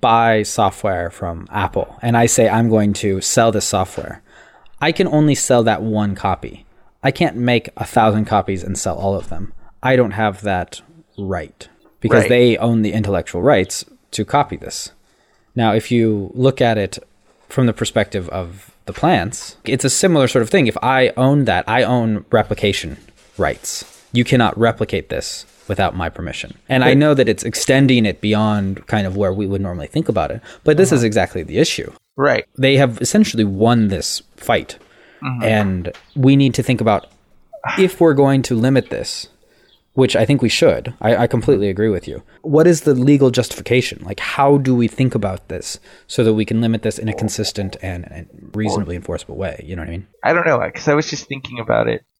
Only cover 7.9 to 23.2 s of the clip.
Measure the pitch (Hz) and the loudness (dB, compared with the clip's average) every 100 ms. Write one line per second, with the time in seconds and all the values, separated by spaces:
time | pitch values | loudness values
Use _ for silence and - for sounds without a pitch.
7.9 | 120 110 107 104 104 98 95 98 92 92 | 2 4 2 2 0 0 -4 -6 -6 -6
8.9 | - 98 98 - 82 - - - - 127 | -4 -2 -2 -4 -6 -6 -10 -18 -6 0
9.9 | 127 113 104 107 92 104 90 87 - - | 2 2 0 -2 -2 -4 -4 -4 -12 -20
10.9 | _ _ - 98 87 73 - - _ _ | _ _ -12 -6 -6 -8 -16 -20 _ _
11.9 | _ 113 113 - 123 123 110 117 113 107 | _ 2 4 4 4 4 4 0 0 0
12.9 | 110 101 90 - 87 123 107 92 - - | -2 -2 -2 -4 -2 2 2 0 -6 -14
13.9 | _ _ - 104 147 143 - - - - | _ _ -8 -2 0 -2 -6 -12 -14 -14
14.9 | _ _ _ _ _ _ 123 113 110 - | _ _ _ _ _ _ -2 2 2 0
15.9 | 120 113 104 95 123 131 - 117 107 98 | 0 2 0 -4 0 0 2 0 0 -4
16.9 | - - _ _ _ - - 120 - 113 | -8 -18 _ _ _ -8 0 0 0 -2
17.9 | 117 101 101 87 92 87 98 - _ - | -2 -2 -4 -6 -8 -8 -14 -20 _ -16
18.9 | - 160 123 95 - - - - 135 135 | -2 0 2 0 -8 -14 -14 -6 -2 0
19.9 | - 190 156 127 127 110 185 117 - 127 | 2 2 4 4 2 2 2 2 0 0
20.9 | 131 127 - 131 143 113 87 - 123 110 | 2 2 2 2 4 2 0 0 0 2
21.9 | 123 113 104 - 113 - 101 101 - 82 | 0 0 -2 0 0 0 -2 -2 -2 -6
22.9 | - - _ | -14 -18 _